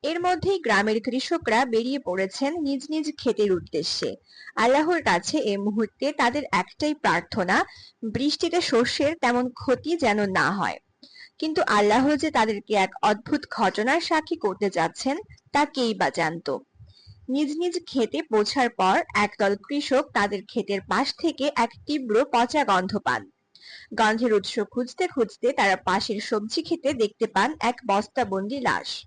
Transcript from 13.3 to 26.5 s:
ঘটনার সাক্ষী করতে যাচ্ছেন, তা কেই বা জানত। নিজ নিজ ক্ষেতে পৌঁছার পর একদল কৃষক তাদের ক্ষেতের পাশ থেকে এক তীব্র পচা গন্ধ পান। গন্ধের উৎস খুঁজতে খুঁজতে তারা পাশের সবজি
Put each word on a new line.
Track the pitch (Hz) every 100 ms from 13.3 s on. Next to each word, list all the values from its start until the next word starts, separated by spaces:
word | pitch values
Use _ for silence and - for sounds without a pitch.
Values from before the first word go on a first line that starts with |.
| - -
ঘটনার | - 202 196 226 311
সাক্ষী | 330 320 311 339
করতে | 208 185 202
যাচ্ছেন, | 175 165 - 262 311 427 - _
তা | 277 294
কেই | 277 240
বা | 196 160
জানত। | 135 160 165 - 131 - _ - - - - -
নিজ | 262 294 302
নিজ | 349 349
ক্ষেতে | - 269 233 285
পৌঁছার | 320 220 208 277 240
পর | - 185 202 247 208
একদল | 208 - 202 202
কৃষক | - 285 285 262 294
তাদের | 233 202 202
ক্ষেতের | 196 - 202 196 -
পাশ | 185 277 -
থেকে | 339 - 285 -
এক | 233 -
তীব্র | - 294 254 214 294
পচা | 240 247 302
গন্ধ | 254 185 185 208
পান। | - 120 101 _ _ - - - -
গন্ধের | 220 220 220 240
উৎস | 214 196 - 202
খুঁজতে | - 247 - 359
খুঁজতে | - 220 - 240
তারা | 277 202 185
পাশের | - 185 - 202
সবজি | - 220 214